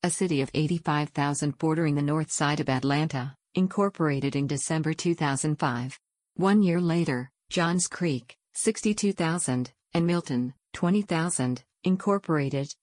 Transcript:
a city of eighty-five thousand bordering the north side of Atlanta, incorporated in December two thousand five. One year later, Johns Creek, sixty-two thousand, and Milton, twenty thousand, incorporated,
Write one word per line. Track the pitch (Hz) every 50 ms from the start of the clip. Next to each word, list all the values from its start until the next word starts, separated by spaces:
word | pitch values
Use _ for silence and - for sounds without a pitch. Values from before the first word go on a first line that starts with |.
a | - 175
city | - - 190 180 160 139
of | 135 -
eighty-five | - 156 156 151 175 165 - 175 147 147 151 147
thousand | - - 143 143 143 - 151 147 139
bordering | - - 160 156 160 170 151 143
the | 143
north | 143 143 151 156 151 -
side | - - 156 143 151 151
of | 143 -
Atlanta, | 131 127 131 139 143 147 156 156 - 131 123 139 - _ _ _ -
incorporated | 185 185 185 - 208 202 202 - - 165 151 143 139 135 139 135
in | 139 143
December | 139 147 135 - - 160 160 151 156
two | 160 - - 175 165
thousand | - 160 143 139 135 - 156 151
five. | - 165 139 123 120 123 131 - - _ _ _ _ _ _ _
One | - 180 190 202 214
year | 202 175 170 175
later, | 180 165 165 170 165 147 131 123 127 - _ _ _ -
Johns | - 180 170 165 175 180 175 -
Creek, | - - 180 170 135 120 - - - _ _ _
sixty-two | - - - 220 214 - - 214 208 - - 202 190
thousand, | - 175 160 165 175 - - 127 127 123 - _ _ _ _ -
and | 170 170
Milton, | 170 175 175 165 - 135 123 123 123 - _ _ _ -
twenty | - - 175 196 208
thousand, | 202 - 180 160 165 175 - - 127 123 123 123 - _ _ _ -
incorporated, | 180 185 185 - 208 196 196 - - 160 151 139 135 135 139 139 147 - _